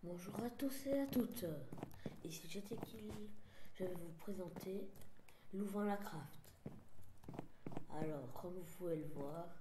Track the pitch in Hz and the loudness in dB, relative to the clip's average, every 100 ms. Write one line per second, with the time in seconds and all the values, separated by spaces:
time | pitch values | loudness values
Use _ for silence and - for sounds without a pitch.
0 | 170 175 185 208 240 240 277 269 269 277 | -4 -4 -2 0 0 4 2 4 6 6
1 | 277 254 220 - 175 147 127 - - - | 8 6 6 4 2 0 -2 -2 -4 -2
2 | - - 170 160 - 196 196 233 - 220 | -4 -4 -6 -6 -2 -2 0 -2 -2 -4
3 | 214 208 208 - - - - - 185 170 | -4 -2 -2 -2 -4 -4 -4 2 2 2
4 | 165 165 - 196 175 170 190 196 202 - | -2 -4 -2 0 0 -2 -2 -2 -2 -2
5 | - - - - - 190 208 202 208 202 | -4 -4 -10 -10 -4 0 2 4 4 4
6 | 202 160 - - - - - - - - | 2 -2 -4 -8 -10 -10 -8 -8 -4 -2
7 | - - - - - - - - - 151 | -2 -6 -8 -6 -6 -4 0 2 2 2
8 | 156 147 123 - 175 180 165 165 180 160 | 2 2 -2 -2 -2 -4 -6 -2 2 2
9 | 143 143 139 160 170 170 | 2 0 0 -2 -2 -4